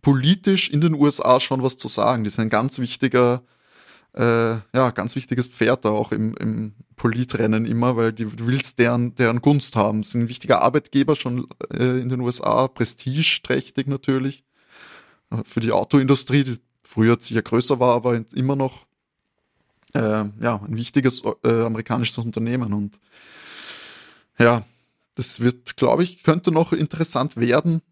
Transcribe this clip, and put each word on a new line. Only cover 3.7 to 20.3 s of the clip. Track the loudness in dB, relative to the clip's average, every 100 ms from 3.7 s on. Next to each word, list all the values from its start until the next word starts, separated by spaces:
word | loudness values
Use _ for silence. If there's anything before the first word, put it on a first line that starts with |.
| _ _ -20 _
äh, | -2 2 2 0 -2 -4
ja, | 0 0
ganz | 0 -6
wichtiges | -6 -4 -4 -4
Pferd | 0 0 2
da | 0
auch | 0 -2
im, | -2 -4
im | -4 -6 -6 -8 -12 -20 -4
Politrennen | -2 -2 -4 -2 0 0
immer, | 0 0 0 0
weil | -2
die, | -2
du | -8 -6 -2
willst | -2 -2 0
deren, | 2 2 -2
deren | 0 0 2
Gunst | 2 2 2 0
haben. | 0 0
Sie | -4
sind | -4
ein | -4
wichtiger | -4 0 2
Arbeitgeber | 4 2 0 0 0 0
schon, | -2 -6 -8 -12 -10
äh, | -2 -2 -2
in | -4
den | -4
U | -4
S | -4
A, | 0 2 0
prestigeträchtig | -2 -6 -4 -6 -2 0 -2 -2 -4 -4 -6 -4
natürlich. | -4 -2 -2 -2 -8 _ _ _ -20 -20 -20 _ _ _
Äh, | -8
für | -6 -4
die | 0
Autoindustrie, | 0 2 2 4 2 2 0
die | 0 -6 _ _
früher | -8 2 4 2
sicher | 0 -4
größer | 0 -2 0 2
war, | 2
aber | 2 0 -2 -4
immer | -4 -2 -2
noch, | -4 -8 _ _ _ _ _ _ _ _ _ _ _
äh, | -2 0 0 -4